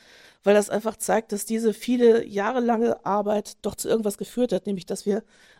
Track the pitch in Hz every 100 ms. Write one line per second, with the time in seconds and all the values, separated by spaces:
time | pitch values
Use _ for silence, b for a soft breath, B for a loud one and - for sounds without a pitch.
0 | B B B B 196 208 202 202 214 202
1 | - 202 - 202 - 226 226 208 - 247
2 | 240 226 - 196 208 254 233 226 233 -
3 | - 202 208 208 - - 208 - - 226
4 | 208 - 196 - 247 185 - 196 - 196
5 | 202 202 - b b